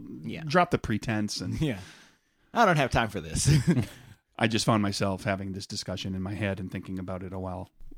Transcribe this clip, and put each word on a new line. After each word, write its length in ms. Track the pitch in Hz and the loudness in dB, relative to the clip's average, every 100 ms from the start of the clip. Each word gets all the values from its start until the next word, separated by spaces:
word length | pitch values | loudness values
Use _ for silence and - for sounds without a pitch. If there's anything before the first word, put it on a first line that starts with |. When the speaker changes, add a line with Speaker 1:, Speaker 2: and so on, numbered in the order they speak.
| - - | -12 -12
Speaker 1:
Yeah. 180 | 156 90 156 | -10 -8 0
Speaker 2:
drop 240 | 175 175 | 2 4
the 80 | 135 | 0
pretense." 600 | - 107 - 107 107 - | 0 -2 0 -2 -2 -4
And 180 | 110 113 | -4 -2
Speaker 1:
<laughs> 0 | |
Yeah. 180 | 151 98 95 - - _ _ _ _ | -2 -2 -10 -20 -20 _ _ _ _
I 100 | 226 214 | 4 6
don't 100 | 151 | 6
have 140 | 127 | 4
time 180 | 135 110 | 2 2
for 120 | 101 | -2
this. 300 | 80 - 139 147 123 131 101 | -4 0 6 6 6 2 2
<laughs> 440 | - - - _ - | -6 -20 -20 _ 0
Speaker 2:
I 80 | 113 | 2
just 180 | 110 | 2
found 180 | - 110 | 4 4
myself 420 | 98 95 98 92 | 4 0 0 0
having 280 | 107 98 98 | -2 -2 -2
this 140 | 92 - | -8 -8
discussion 480 | 104 - 92 101 | -8 -6 -6 -4
in 80 | 92 | -4
my 100 | 92 | -4
head 260 | 101 101 92 | -2 -2 -2
and 100 | 92 | -6
thinking 280 | 98 - 92 | -8 -8 -8
about 240 | 90 92 | -6 -8
it 120 | 92 | -8
a 40 | 92 | -8
while, 300 | 92 90 95 - - | -6 -8 -10 -14 -14